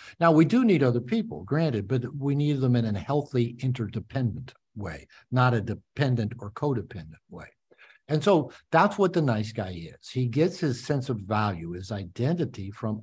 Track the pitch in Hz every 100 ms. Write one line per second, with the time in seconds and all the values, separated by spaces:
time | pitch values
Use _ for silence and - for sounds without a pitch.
0 | - - 170 160 156 233 233 160 131 117
1 | 127 226 226 73 92 147 160 110 101 131
2 | 120 143 139 143 147 139 131 123 113 98
3 | 107 143 143 127 117 - 135 123 107 110
4 | - 139 117 - 127 _ _ 107 95 78
5 | - - - 127 127 117 92 95 _ -
6 | 139 117 101 113 101 - 147 117 101 95
7 | 78 - _ 85 - _ _ _ - _
8 | - 151 202 175 135 - - 160 202 202
9 | 190 180 143 107 107 110 92 87 82 -
10 | - 127 123 135 180 - 156 - - 143
11 | 127 107 92 107 107 85 82 90 92 104
12 | 90 - 131 175 135 - 95 104 113 110